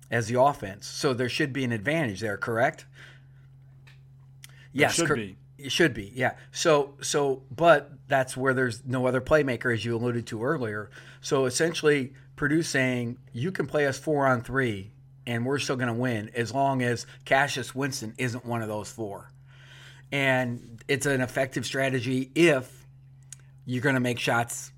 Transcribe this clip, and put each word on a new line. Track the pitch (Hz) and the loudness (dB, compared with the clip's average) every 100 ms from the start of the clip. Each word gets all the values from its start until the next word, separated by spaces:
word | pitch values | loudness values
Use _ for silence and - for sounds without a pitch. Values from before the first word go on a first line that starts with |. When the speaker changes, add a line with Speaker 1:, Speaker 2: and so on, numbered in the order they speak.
| - | -4
Speaker 1:
as | 117 107 | -2 0
the | 123 | 4
offense, | 139 139 98 - - | 4 4 -8 -10 -12
so | - 147 | -2 -2
there | 120 123 | 0 -2
should | - 147 | -2 -2
be | 131 | -2
an | 127 | -2
advantage | 113 101 165 135 95 | -2 -2 0 -2 -4
there, | 110 101 | -6 -4
correct? | - 113 139 - - - - - - - - - - - - - - - - - | -4 2 0 0 -18 -20 -20 -20 -20 -20 -20 -20 -20 -20 -20 -20 -20 -20 -20 -20
Speaker 2:
There | - - - | -20 -20 -10
Speaker 1:
Yes, | 135 156 | 0 2
Speaker 2:
should | - 160 | 2 0
Speaker 1:
cor-, | 139 | 0
Speaker 2:
be. | 101 98 - - 139 | -2 -12 -20 -18 -6
Speaker 1:
It | |
should | - 165 | 2 2
be, | 113 101 | 2 -10
yeah. | 127 127 - - | -2 -2 -2 -14
So, | - 170 147 139 - | -2 4 4 4 -4
so, | - 151 139 131 - | -4 0 0 -2 -6
but | 113 170 151 - - - | 2 6 6 4 -18 -2
that's | 135 131 131 | 0 0 0
where | 135 | 0
there's | 127 127 110 123 | 2 0 -2 -4
no | 127 127 | 0 2
other | 127 | 0
playmaker, | 127 156 139 117 127 | 4 2 4 0 -2
as | 113 | -2
you | 117 113 | -2 -2
alluded | 123 117 113 | -2 -4 -6
to | 110 | -6
earlier. | 123 160 113 107 104 - - - | -2 -2 -4 -6 -10 -16 -20 -14
So | - 139 131 | -2 0 2
essentially, | 123 165 165 151 147 127 - - - | 2 0 2 2 2 0 -10 -20 -4
Purdue | 147 156 | 0 0
saying, | 165 139 127 123 120 120 - | 0 0 0 0 -4 -8 -12
"You | 117 165 | -6 -6
can | 190 143 | -4 -2
play | 151 143 | 0 0
us | - | -2
four | - 147 135 | -2 2 2
on | 123 | 2
three, | 120 131 123 101 98 - - - - | 0 -2 0 -2 -10 -18 -20 -16 -6
and | 117 | -4
we're | 123 139 | 0 -2
still | - 131 | -2 -2
gonna | 123 | -2
win | 117 127 110 107 | 0 -2 -2 -4
as | 120 113 | -6 -4
long | 135 139 131 | 0 0 2
as | 123 117 - - | 0 -2 -6 -14
Cassius | - 135 139 139 117 | 0 2 2 -2 -6
Winston | 127 139 127 110 - | -4 -4 -4 -10 -4
isn't | 127 117 117 | -4 -4 -4
one | 117 | -4
of | 107 | -4
those | 107 98 | -6 -8
four." | - 104 92 - - - - - - - - - | -8 -8 -8 -14 -20 -20 -20 -20 -20 -20 -20 -6
And | 143 135 127 123 123 - 117 - | 0 2 2 0 -4 -10 -16 -2
it's | 139 147 | 0 2
an | 135 | 0
effective | 123 135 131 143 123 | 0 0 -2 -2 -4
strategy | 135 135 127 117 131 131 | -2 0 0 0 -2 -2
if | 151 170 135 123 - - - - - - - - - | 4 6 6 0 -16 -20 -20 -20 -20 -20 -20 -20 -18
you're | - 127 | -6 -2
gonna | 143 131 | 2 2
make | 123 117 | 2 0
shots, | - 120 120 - - | 0 0 0 -6 -12